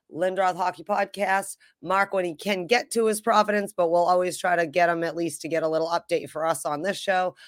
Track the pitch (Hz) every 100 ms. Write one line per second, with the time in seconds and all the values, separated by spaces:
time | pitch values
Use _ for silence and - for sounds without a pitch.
0 | _ 151 185 185 185 175 180 175 165 202
1 | 202 190 196 196 196 - _ _ 156 190
2 | 196 196 180 151 196 196 175 240 - 233
3 | 220 214 233 214 208 208 202 - 170 175
4 | 170 180 180 160 185 175 170 175 170 170
5 | 165 156 170 - 156 160 160 160 160 170
6 | - 165 143 156 160 151 160 147 180 185
7 | - 185 185 -